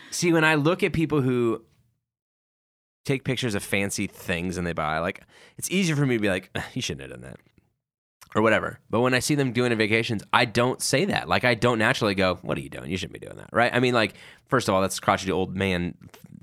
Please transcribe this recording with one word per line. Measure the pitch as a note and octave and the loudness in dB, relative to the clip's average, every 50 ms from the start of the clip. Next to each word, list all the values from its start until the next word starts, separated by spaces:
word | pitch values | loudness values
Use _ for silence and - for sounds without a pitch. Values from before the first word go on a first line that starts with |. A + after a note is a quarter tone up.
| - - | -16 -10
See, | - - F3 F3 | -6 0 2 4
when | E3 E3 D#3 | 4 6 6
I | D#3 D#3+ | 4 4
look | D3+ C#3 D#3+ F#3 F3+ G#3 | 4 4 2 2 2 0
at | F#3 D3 | -2 0
people | D#3+ E3 D3 D#3 D3 | 0 0 0 2 0
who | B2+ C3 B2 B2 A#2+ A#2 A2 - - _ _ _ _ _ _ _ _ _ _ _ _ _ _ _ _ _ _ _ _ _ _ _ _ _ _ _ - | 2 2 2 2 2 2 0 -2 -6 _ _ _ _ _ _ _ _ _ _ _ _ _ _ _ _ _ _ _ _ _ _ _ _ _ _ _ -4
take | - C#3 C3 - | -2 -2 -2 -2
pictures | - B2+ - C3 A#2+ G2+ | -4 -2 -2 -2 -2 -2
of | G2 - | -4 -4
fancy | - - G2 G2 G2 - - G2+ | -2 -2 -2 -2 -2 -2 -4 -4
things | F#2 - - - - F2+ E2+ F2 F#2 F2 | -6 -6 -8 -6 -4 -4 -2 -2 -4 -4
and | F2+ F2 | -4 -4
they | E2+ E2 | -4 -4
buy, | D#2+ D#2+ D2+ D#2 D#2+ | -4 -2 -2 -2 -2
like, | E2+ F#2+ G2+ - - _ - - - - _ | -2 -4 -6 -8 -14 _ -20 -20 -20 -20 _
it's | - - - | -12 -8 -4
easier | E3+ F#3+ G3 E3 D#3 | -2 0 0 0 0
for | C#3+ D3 | 0 2
me | C3 B2 | 2 2
to | A2+ | 2
be | G#2 G2+ | 2 0
like, | F#2 F#2+ F#2 - - - - - - | 0 -2 -4 -8 -10 -10 -10 -8 -8
"You | C3 | -6
shouldn't | A2+ - D#2 C2+ | -6 -6 -8 -8
have | C2+ C2 | -10 -14
done | B1+ B1 A#1+ B1+ | -14 -14 -16 -16
that," | - - _ _ _ _ _ _ _ _ _ _ _ _ _ _ _ - - - - | -18 -20 _ _ _ _ _ _ _ _ _ _ _ _ _ _ _ -20 -14 -6 0
or | G#2+ A2 | 2 4
whatever. | A2 G#2+ F#2 F2 E2 - - _ - | 4 4 2 2 -2 -8 -12 _ -2
But | - A2 | 0 0
when | B2 B2+ B2+ | 2 2 2
I | B2 | 0
see | - - D3+ | 0 0 0
them | C#3+ C#3 B2+ G#2+ | 0 0 0 0
doing | B2 B2+ B2 A#2 | 0 2 2 2
vacations, | G#2+ A2 G2+ A2 A2+ A2+ - A#2 F#2+ - - - | 2 2 2 2 0 0 0 -4 -6 -2 0 2
I | A2 B2 | 2 2
don't | A#2 G2+ B2 A#2+ B2+ B2 - | 2 2 2 2 2 0 -2
say | - - - C3+ F#3+ | -2 0 0 0 0
that. | G3+ - - - | 0 -2 -2 -2
Like, | D#2 F2+ G2+ - | 0 0 2 2
I | B2 A#2+ | 2 0
don't | G#2 A2 A#2+ B2 A2+ | 2 2 0 2 2
naturally | G#2+ A#2 A#2 - A#2+ G#2 G2 | 2 2 2 2 0 0 2
go, | F#2+ F#2+ F#2 F2+ - - | 2 2 2 0 -2 -4
"What | - - | -6 -6
are | C#2+ | -6
you | C2+ - | -6 -10
doing? | - B1+ B1 C#2 | -12 -10 -8 -6
You | F#2 | -6
shouldn't | F2+ F2+ - - - | -6 -6 -8 -12 -14
be | - | -16
doing | G1+ G1+ | -16 -16
that," | G1+ G1+ - | -18 -10 -2
right? | - G2+ A#2+ A#2+ - | 2 2 2 4 4
I | B2 | 2
mean, | B2+ B2 B2 | 2 4 4
like, | A#2 G#2+ G2 - - - - - - _ | 2 2 0 -2 -8 -20 -20 -20 -20 _
first | - C#3 B2 - - | 0 0 0 2 2
of | G2 | 2
all, | F#2+ | 2
that's | F#2+ F#2 - - | 2 0 -2 -2
crotchety | - - G2 F#2 F#2+ F#2+ | 0 0 0 2 0 -2
old | E2 F#2 F#2 F2+ F#2 | -2 0 -2 -2 -2
man | F#2+ G2 F#2+ F2+ F2 F2 E2+ - - - - - - - - - - | -2 0 0 0 0 -2 -4 -6 -10 -18 -20 -20 -20 -20 -20 -18 -14